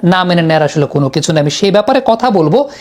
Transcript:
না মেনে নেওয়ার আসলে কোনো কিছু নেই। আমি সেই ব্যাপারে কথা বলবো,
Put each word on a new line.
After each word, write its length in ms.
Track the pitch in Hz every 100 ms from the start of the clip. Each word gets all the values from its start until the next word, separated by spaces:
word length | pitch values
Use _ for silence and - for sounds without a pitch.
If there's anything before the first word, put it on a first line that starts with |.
না 200 | 170 185
মেনে 180 | 180 175
নেওয়ার 220 | 160 156
আসলে 220 | 147 156 135
কোনো 240 | 147 139
কিছু 240 | 165 147
নেই। 80 | 156
আমি 80 | 147
সেই 220 | - 202
ব্যাপারে 300 | 202 208 254 254
কথা 240 | 226 247
বলবো, 400 | 196 151 202 190 -